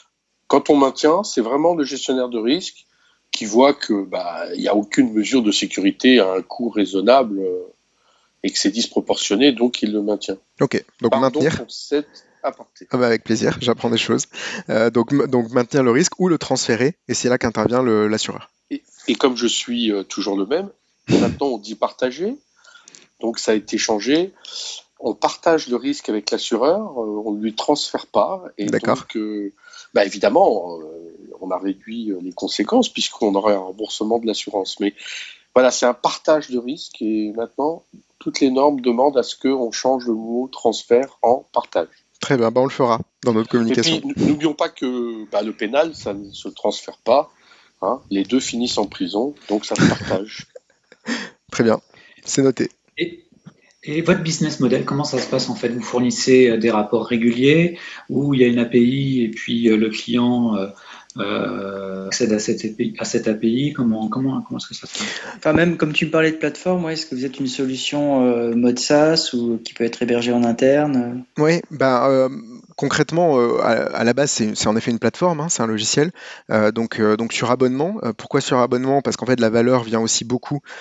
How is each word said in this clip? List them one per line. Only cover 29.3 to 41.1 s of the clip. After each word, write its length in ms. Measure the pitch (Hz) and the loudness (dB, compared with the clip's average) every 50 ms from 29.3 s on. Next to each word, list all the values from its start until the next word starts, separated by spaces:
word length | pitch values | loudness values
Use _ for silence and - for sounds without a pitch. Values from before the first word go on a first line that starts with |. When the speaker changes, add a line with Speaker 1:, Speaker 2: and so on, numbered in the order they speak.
| 107 104 101 98 - _ _ - - - - - | -6 -6 -8 -10 -12 _ _ -20 -20 -20 -8 -2
Speaker 1:
bah, 120 | - 117 101 | 2 2 2
évidemment, 760 | 98 101 101 - 156 131 170 196 160 113 92 87 87 85 82 | 2 0 0 2 4 4 4 4 4 2 0 -2 -6 -10 -12
euh, 60 | 78 78 82 82 85 82 - - - - - - | -12 -14 -16 -16 -18 -18 -20 -20 -20 -20 -18 -12
on 100 | 92 92 | -8 -6
a 80 | 92 90 | -6 -4
réduit, 520 | 95 98 95 - - 110 113 117 113 107 | -4 -4 -6 -6 -8 -12 -10 -8 -6 -6
euh, 80 | 95 87 | -6 -6
les 100 | 90 90 | -8 -10
conséquences 560 | 87 - 101 - - - 104 - 226 262 226 - | -10 -8 -8 -6 -4 -4 -2 2 2 2 2 0
puisqu'on 460 | - 123 - - - - 117 104 98 | -2 -6 -6 -6 -4 -2 0 0 2
aurait 200 | 98 104 107 104 | 2 2 2 0
un 40 | 95 | 0
remboursement 600 | 92 92 92 104 104 - - - 107 107 117 117 | -2 -6 -10 -10 -10 -8 -6 -4 -2 -2 -2 0
de 80 | 117 | -2
l'assurance. 540 | 113 101 - - - - 98 95 - - - | -2 -4 -4 -6 -6 -6 -6 -4 -6 -6 -4
Mais 140 | 101 101 - - - - - - - - - - _ _ - | -4 -4 -4 -6 -12 -14 -14 -14 -14 -16 -18 -20 _ _ 4
voilà, 160 | 127 127 123 | 4 4 4
c'est 140 | 123 - 131 | 4 2 2
un 80 | 123 | 0
partage 560 | 123 - - 165 - - - 165 156 151 143 - | 0 0 -2 -4 -4 -2 0 2 2 2 0 -2
de 100 | 127 120 | -6 -6
risque 440 | 120 123 151 175 - - - - | -4 -6 -8 -10 -12 -16 -10 -6
et 300 | 110 107 110 107 107 104 104 | -4 -2 -2 -2 -2 -4 -4
maintenant, 480 | 117 117 117 _ - 143 156 165 175 - _ - - _ _ _ - | -6 -8 -8 _ -4 -4 -4 -4 -6 -12 _ -20 -20 _ _ _ -12
toutes 220 | - 156 - - | -8 -8 -2 2
les 100 | 143 131 | 2 2
normes 300 | 127 135 139 147 143 131 | 4 4 4 4 4 2
demandent 380 | 120 123 117 120 135 147 135 123 | 0 0 2 2 2 2 2 2
à 40 | |
ce 140 | 117 - - | 0 -2 -4
qu'on 340 | - - 131 135 131 120 113 | -4 -2 -2 0 0 -2 -4
change 340 | - - - 127 131 127 123 | -4 -2 0 0 0 0 0
le 80 | 120 113 | -2 -4
mot 340 | 110 113 113 117 123 131 131 | -4 -4 -4 -4 -4 -4 -6
transfert 680 | - - - 117 107 - - - 120 123 135 139 | -4 -2 0 0 0 -2 0 2 2 2 2 0